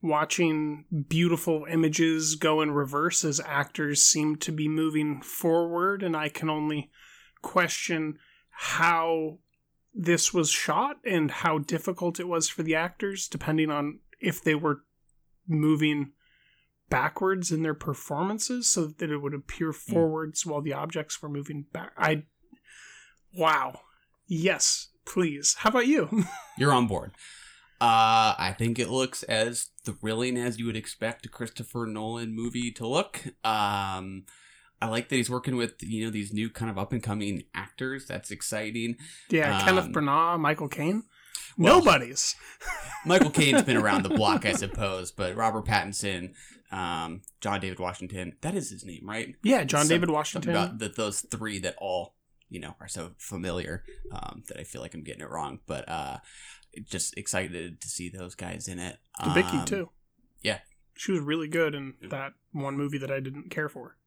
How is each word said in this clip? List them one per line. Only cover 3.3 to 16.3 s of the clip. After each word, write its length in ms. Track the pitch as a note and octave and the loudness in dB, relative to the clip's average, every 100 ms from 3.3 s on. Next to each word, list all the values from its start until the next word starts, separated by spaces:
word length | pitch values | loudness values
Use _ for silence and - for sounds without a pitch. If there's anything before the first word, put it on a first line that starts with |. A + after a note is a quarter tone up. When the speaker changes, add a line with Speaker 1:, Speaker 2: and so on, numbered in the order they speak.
| C#3 | -2
Speaker 1:
actors 640 | D#3 C#3+ D#3+ - D3+ D3 | 0 -2 -2 -2 -2 6
seem 320 | - D#3 D3+ D3+ | 6 6 2 0
to 120 | - | -2
be 160 | D#3 D3+ | -2 0
moving 540 | D#3 D#3+ D3+ D3+ C#3+ | 2 2 2 0 -2
forward, 800 | - - F3 E3 E3+ E3+ F#3 G3 | -8 -2 2 4 2 2 2 2
and 140 | F#3+ D#3+ | 0 0
I 120 | D3+ | -2
can 220 | - D#3 | -2 -2
only 400 | D#3 D3+ D3+ D3 _ - - - _ | 0 0 -2 -6 _ -20 -20 -20 _
question 800 | - F3+ E3+ - - E3+ D#3 D3+ _ _ _ | -2 2 2 0 -2 -2 -2 -6 _ _ _
how 880 | - - - E3 E3+ E3 E3 D#3 E3 _ _ _ _ _ | -10 -4 2 4 4 2 0 -2 -8 _ _ _ _ _
this 400 | A3+ E3 E3+ - | -4 4 4 4
was 160 | F#3 D#3 | 2 2
shot 460 | - - D#3 B3+ - B3 | 2 2 2 2 -2 0
and 240 | F3+ D3+ | 2 2
how 280 | - E3+ D#3 | 2 2 2
difficult 600 | D3 E3+ - F3+ F3 E3+ | 0 -2 -2 -2 -4 -4
it 80 | F3+ | -2
was 220 | E3+ D#3+ | 0 0
for 160 | - | -2
the 100 | D#3+ | 0
actors, 540 | D#3+ E3+ - G3+ G3 - | 0 0 -4 -6 -4 -8
depending 420 | D3 - D#3 D#3 | -6 0 2 2
on 300 | D3 D3 - _ _ | 0 -2 -6 _ _
if 220 | G#3 - | -4 -2
they 140 | - D3+ | 0 2
were 260 | D#3 D3 _ _ _ _ _ _ - | 2 -2 _ _ _ _ _ _ -2
moving 640 | D#3 D3+ D3+ D3+ D3 C#3+ _ _ | 2 4 4 4 2 -2 _ _